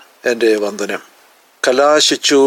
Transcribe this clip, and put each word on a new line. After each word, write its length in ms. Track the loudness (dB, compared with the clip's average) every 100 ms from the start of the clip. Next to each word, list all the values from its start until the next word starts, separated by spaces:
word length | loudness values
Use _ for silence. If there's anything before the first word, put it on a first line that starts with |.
| -20 _
എൻ്റെ 260 | -6 -2 0 0
വന്ദനം. 460 | -4 -8 -10 -10 -14 _ _ _ _ _
കലാശിച്ചു 760 | -2 2 2 2 0 -2 0 2